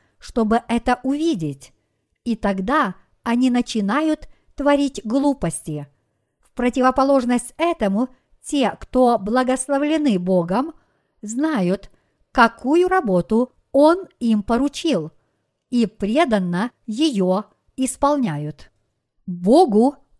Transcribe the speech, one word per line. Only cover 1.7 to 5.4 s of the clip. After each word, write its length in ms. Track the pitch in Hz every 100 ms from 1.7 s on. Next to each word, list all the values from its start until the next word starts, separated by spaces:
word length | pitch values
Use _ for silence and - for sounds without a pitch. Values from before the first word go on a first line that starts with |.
| _ _ _ _ _
и 100 | 240
тогда 640 | 226 202 190 190 302 214 - _ _
они 280 | 240 240 254
начинают 800 | 247 247 220 202 262 311 302 - - _ -
творить 440 | 285 285 285 -
глупости. 800 | 214 269 285 277